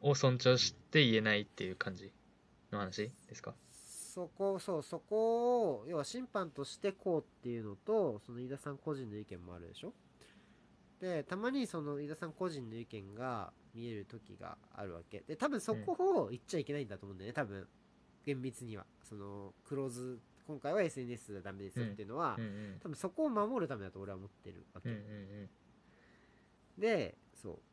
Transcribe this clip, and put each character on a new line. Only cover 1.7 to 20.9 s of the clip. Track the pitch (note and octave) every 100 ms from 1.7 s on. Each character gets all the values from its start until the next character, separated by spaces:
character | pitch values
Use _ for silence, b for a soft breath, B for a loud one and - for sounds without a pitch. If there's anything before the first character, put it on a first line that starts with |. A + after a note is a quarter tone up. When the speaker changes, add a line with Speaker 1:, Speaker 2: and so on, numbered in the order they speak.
| F#2
Speaker 1:
感 | -
じ | F#2 G2 - - _ _ - _
の | G#2
話 | F#2+ F#2 G#2+ - -
で | -
す |
か？ | - - - -
Speaker 2:
そ | - - - - F3 -
こ、 | G3 G3
そ | - E3+
う、 |
そ | C#3 E3
こ | - G#3+ A3+ A#3 A#3+ B3 G#3 B2+
を、 | A#2+
要 | E3+
は |
審 | C#3 A#3+ B3+
判 | G#3 F3
と | -
し | C#3 -
て | G3+
こ | F#3+ - D#3+
う |
っ | - _
て | B2
い | A#2
う |
の | G#2+ G2+
と、 | - A3 F3 G#2+ -
そ |
の | A#2+
飯 | B2+
田 | C#3
さ | -
ん | C#3
個 | - C#3+
人 | B2
の | G#2
意 | G#2
見 | F2+ F2+
も |
あ | F2
る | E2+
で | F2+
し | F3+
ょ？ | - - - b b b b b - - _
で、 | F#3 E3+
た | C3+ F#3
ま | A#3
に | C4+ A#3+
そ | F3
の | D3 C#3+
飯 | D3
田 | D3+
さ | E3+
ん |
個 | D3+ F#3
人 | D3+ A#2+
の | A2
意 | A#2
見 | A2 G2
が | G#2 B2+ A#2+ F#2 - -
見 | A2+ A#2
え | G#2+
る | G2
時 | A2+ - F#2+
が | F2+ - -
あ | -
る | G2+
わ | E2+ E2+
け。 | G#2 -
で、 | D#3
多 | D4
分 | C#4
そ | - A2
こ | G#2+ F4 F#4 F4
を | A#2
言 | B2
っ | -
ち | E3+
ゃ |
い | C#3
け |
な | C#3+
い | B2
ん |
だ | G2
と | G2
思 |
う | F#2+
ん |
だ | G2
よ |
ね、 |
Speaker 1:
う |
ん。 | B2
Speaker 2:
多 | B2
分。 | G2 F#2 - _ _ _ _
厳 | - C3+
密 | B2+ A#2 A#2+
に | G#2+
は。 | - _
そ | - G#2
の、 | G2+ G2+ G2 - -
ク | C#3
ロ | C3+
ー |
ズ、 | A#2+ B2+ A#2+ - - -
今 | D3+
回 | C#3
は | F#3
エ |
ス | F3